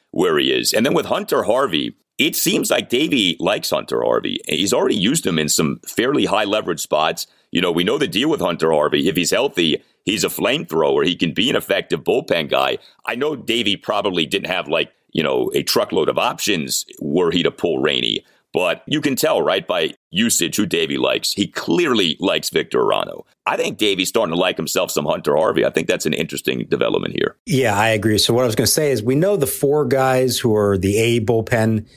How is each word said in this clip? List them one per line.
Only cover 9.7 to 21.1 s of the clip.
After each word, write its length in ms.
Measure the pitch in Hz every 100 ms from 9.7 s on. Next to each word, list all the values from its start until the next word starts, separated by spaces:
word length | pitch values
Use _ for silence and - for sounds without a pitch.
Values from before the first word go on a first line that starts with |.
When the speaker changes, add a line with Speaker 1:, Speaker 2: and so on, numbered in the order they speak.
| 69 _ _
Speaker 1:
he's 200 | - 104
a 40 | 87
flamethrower. 800 | - 98 143 175 80 73 69 80
He 80 |
can 200 | 87 87
be 160 | 71 120
an 60 | 127
effective 480 | - 95 - 82
bullpen 440 | 76 113 151 85 73
guy. 300 | 67 65 - - _
I 120 | - 120
know 200 | 147 139
Davey 400 | 107 117 104 92
probably 480 | - 104 101 90
didn't 240 | 76 95 -
have, 180 | 90 73
like, 240 | 80 76 _ _
you 100 | -
know, 280 | 73 64 60
a 80 | 71
truckload 460 | - 120 104 87 73
of 80 | 67
options 680 | 110 - - 92 67 - - -
were 300 | 73 80 85
he 120 | 87
to 80 | 127
pull 300 | - 90 69
Rainey. 440 | 71 65 57 50 - _ _
But 280 | - 90 80 -
you 160 | 151
can 120 | 147
tell, 280 | 131 151 127
right, 240 | 76 95 87
by 260 | 90 80 - _
usage 460 | 87 117 - 80 87
who 80 |
Davey 320 | 101 82 80 67
likes. 380 | 64